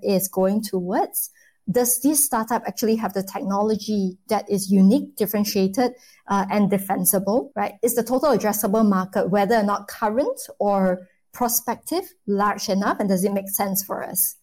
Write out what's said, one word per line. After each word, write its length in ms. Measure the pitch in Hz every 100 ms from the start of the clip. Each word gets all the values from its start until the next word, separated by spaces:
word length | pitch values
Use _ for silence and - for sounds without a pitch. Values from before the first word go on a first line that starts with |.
is 240 | 202 190 185
going 360 | - 190 208
towards? 680 | 214 185 180 247 - - - - _ _ -
Does 300 | 240 240 -
this 240 | 277 302
startup 380 | - 226 220 233 -
actually 300 | - 220 220
have 160 | 214
the 100 | 196
technology 960 | 190 196 190 196 214 214 - 214 190 180 -
that 200 | 208 -
is 220 | 202 190
unique, 440 | 196 190 269 285 -
differentiated, 760 | 208 208 208 202 190 196 247 247 - _ -
uh, 180 | 196 196
and 200 | 208 196
defensible, 840 | 196 196 202 180 196 196 233 -
right? 200 | - 202 -
Is 120 | 233
the 80 | 233
total 280 | 233 254 302
addressable 580 | 214 214 202 208 214 214
market, 400 | 190 185 214 196
whether 280 | 202 196 233
or 80 |
not 220 | 202 202 -
current 540 | - 220 220 403 523 - -
or 500 | 208 196 190 180 185 _ _
prospective, 720 | - 240 233 - 226 - 339 381 _ -
large 400 | 202 208 202 -
enough? 320 | 196 208 339
And 80 | 202
does 160 | 185
it 80 | 202
make 160 | 202 196
sense 340 | - 196 185
for 220 | - 196
us? 320 | - 185 - -